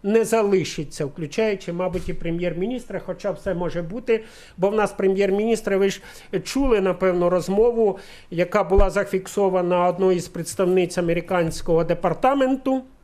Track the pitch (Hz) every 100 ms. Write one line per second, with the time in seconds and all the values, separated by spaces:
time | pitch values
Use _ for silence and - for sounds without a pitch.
0 | 196 220 220 220 202 196 151 - 147 -
1 | 147 - 151 - 220 196 - 170 180 175
2 | 175 170 170 170 175 165 196 254 - 190
3 | 180 180 202 180 202 175 175 156 165 220
4 | 220 226 220 - - - 190 220 202 -
5 | 196 190 196 196 220 220 - 190 196 -
6 | - - - 185 - 262 269 220 190 180
7 | 190 175 175 180 175 196 233 226 214 190
8 | - - - 170 175 208 175 196 196 180
9 | 196 190 190 - 196 185 175 180 180 175
10 | 190 180 165 - 165 - 185 185 180 180
11 | 175 180 170 185 165 - - 165 165 170
12 | 185 160 262 277 262 269 269 262 254 -